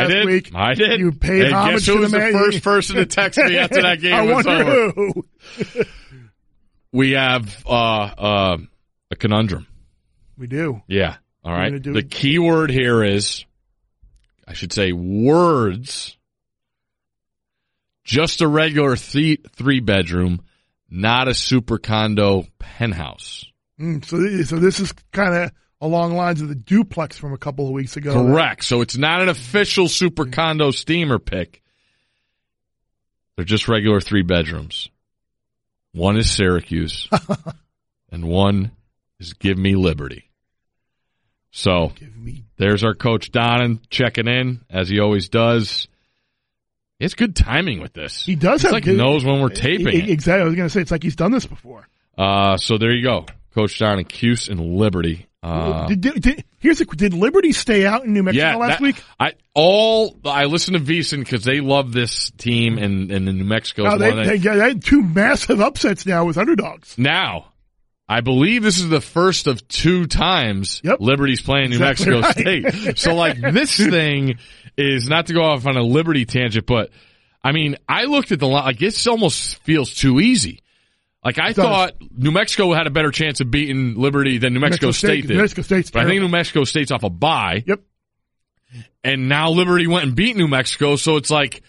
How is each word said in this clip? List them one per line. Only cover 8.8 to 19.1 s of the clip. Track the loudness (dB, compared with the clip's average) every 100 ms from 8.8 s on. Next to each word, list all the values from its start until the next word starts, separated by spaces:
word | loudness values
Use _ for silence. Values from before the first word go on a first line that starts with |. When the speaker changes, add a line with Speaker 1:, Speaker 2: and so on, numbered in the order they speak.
| _ _ _
Speaker 2:
a | -4
conundrum. | 0 2 0 -4 -10 -20 _ _ _ _ _ -18
Speaker 1:
We | -10
do. | -6 -6 -8 -6
Speaker 2:
Yeah. | -2 -2 -4 _ _
All | -8
Speaker 1:
We're | -4
Speaker 2:
right. | -4
Speaker 1:
gonna | -4
do | -4
Speaker 2:
The | -4
Speaker 1:
it. | -4
Speaker 2:
key | -2 0 2
word | 2 2 0
here | 0 2 2
is, | 2 0 -2 -8 -14 _ _ _ _ _ -20 _ _ _ -20
I |
should | -14 -8
say, | -2 -2
words. | -2 -4 0 4 4 4 2 0 -2 -10 -12 -14 -18 _ _ _ _ _ _ _ _ _ _ _ _ _ _ _ _ _ _
Just | -4 -2 -2 0
a | 2
regular | 2 2 2 0 0
th-, | -2